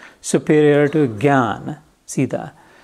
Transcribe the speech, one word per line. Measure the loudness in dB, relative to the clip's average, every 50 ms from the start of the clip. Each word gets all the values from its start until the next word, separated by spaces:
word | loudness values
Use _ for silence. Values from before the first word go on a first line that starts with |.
| -20 -20 -20 _ -6
superior | -4 -2 -2 0 2 2 4 4 4 4 4 2 2 0
to | 0 -2 -2 -2 -2
ज्ञान? | 0 2 2 2 0 0 -4 -8 -10 -12 -12 -12 _ _ _ _ _
सीधा | -8 -4 -4 -4 -4 -4 -8 -10 -12 -16 _ -20 _ _ _